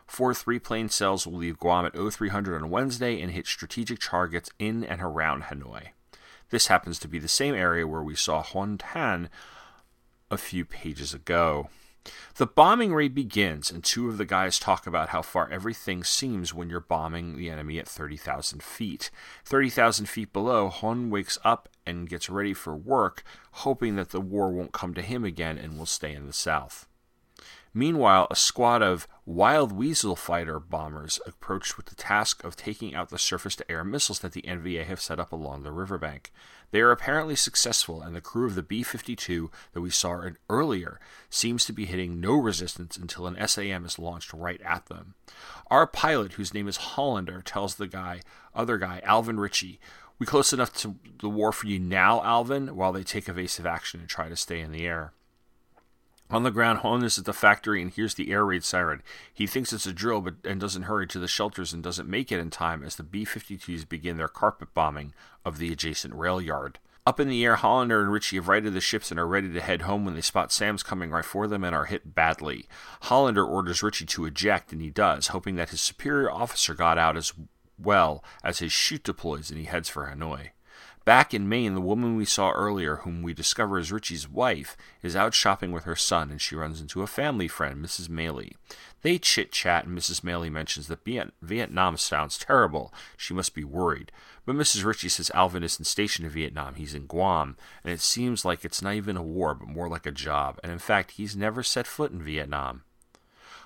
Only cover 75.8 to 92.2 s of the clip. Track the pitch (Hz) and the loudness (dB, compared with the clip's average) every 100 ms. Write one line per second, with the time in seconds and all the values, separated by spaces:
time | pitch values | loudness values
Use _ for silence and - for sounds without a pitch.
75.8 | - - 143 147 123 - 120 - - 80 | -2 -2 0 2 2 0 -2 0 0 4
76.8 | 85 82 82 80 82 - 78 _ _ - | 4 6 4 2 -2 -8 -14 _ _ -6
77.8 | 104 101 82 73 - - - 87 82 - | 4 6 6 4 -8 -6 -4 -2 0 2
78.8 | - 151 - 87 85 73 76 78 80 87 | 2 0 -4 -4 -4 -6 -6 -10 -6 -6
79.8 | 82 - 69 71 80 69 71 - _ - | -4 -6 -8 -6 -6 -6 -10 -18 _ -20
80.8 | - - - 123 143 110 98 117 113 95 | -20 -2 4 6 4 0 -2 0 0 0
81.8 | 90 107 120 113 101 - 95 - 101 101 | 0 0 2 0 0 2 2 2 0 0
82.8 | 78 76 90 85 85 82 80 - 107 98 | -2 -4 -6 -6 -6 -2 -2 0 0 0
83.8 | 82 107 - 82 71 69 123 82 69 - | -2 -4 -6 -8 -6 0 2 0 -4 -14
84.8 | - - 87 92 110 - 107 98 90 85 | -20 -10 -4 2 4 4 4 2 0 -4
85.8 | 85 82 - 87 76 73 - 78 80 80 | -4 -2 2 2 0 -2 -4 -4 -6 -6
86.8 | 76 90 104 - 147 120 85 - 76 69 | -8 -6 -4 -2 0 0 -2 -2 -4 -4
87.8 | 73 - 85 82 82 69 50 - - - | -6 -8 -6 -4 -4 -4 -8 -16 -20 -20
88.8 | - - 156 180 - - - - 92 85 | -20 -4 0 2 4 2 0 -2 2 2
89.8 | - 87 - 85 87 87 82 78 80 - | 0 -4 -2 -4 -4 -4 -4 -4 -4 -6
90.8 | 73 80 - 120 - - 80 110 - 87 | -6 -8 -6 -4 -6 -10 -6 -4 -2 2
91.8 | 90 80 - 76 | 2 2 0 0